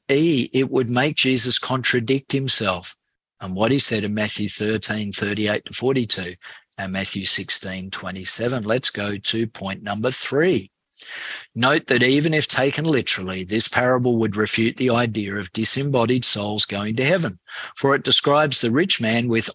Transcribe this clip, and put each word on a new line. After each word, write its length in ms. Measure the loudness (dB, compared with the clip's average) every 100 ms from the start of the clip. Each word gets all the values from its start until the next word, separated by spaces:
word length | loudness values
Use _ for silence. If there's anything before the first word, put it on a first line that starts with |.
| 0
E, 400 | 2 4 2 2
it 180 | 0 2
would 180 | 0 0
make 280 | 2 0 2
Jesus 420 | 2 2 2 0
contradict 720 | -2 -2 0 0 2 -2 0
himself 680 | -4 0 0 0 -2 -6 -16 _ _ _ _
and 120 | -8 0
what 140 | 2
he 80 | 4
said 260 | 2 0
in 120 | -2 -2
Matthew 340 | -2 -2 -4
thirteen 640 | -2 -2 0 0 -2 -4
thirty-eight 540 | -4 -4 -2 0 -2 -4
to 80 |
forty-two 600 | -4 0 0 0 -2 -4 -10 -18 -20 _ -10
and 140 | -6
Matthew 320 | -4 -4 -2 0
sixteen 640 | 0 0 -4 -4 -8 -8
twenty-seven. 720 | -8 -8 -6 -2 0 0 -2
Let's 260 | -2 0 0
go 280 | -2 -6 -2
to 280 | -2 0 -2
point 380 | -4 -8 -8
number 260 | -6 -2 -2
three. 640 | -2 -2 0 2 0 -4 _ _ -20 -16 -14 -12 -12 -12
Note 340 | -2 2 2 2
that 140 | 4
even 320 | 4 4 4
if 140 | 0 0
taken 380 | 2 2 0 0
literally, 580 | 2 2 -2 -2 -6
this 240 | -2 0 2
parable 480 | 2 2 2 2 2
would 200 | 2 0
refute 400 | 0 2 0 2
the 140 | 2
idea 440 | 2 0 -2 -4 -6
of 160 | -6
disembodied 720 | -2 0 0 0 2 2 2
souls 400 | 2 0 -2 -2
going 320 | -2 -2 -4 0
to 80 |
heaven, 340 | 2 2 0 -6 _ -14 -12 -2
for 180 | 2
it 100 | 2
describes 580 | 4 2 4 4 4 0
the 100 | 0
rich 300 | 0 0 0
man 260 | 0 0 2
with 220 | 0 0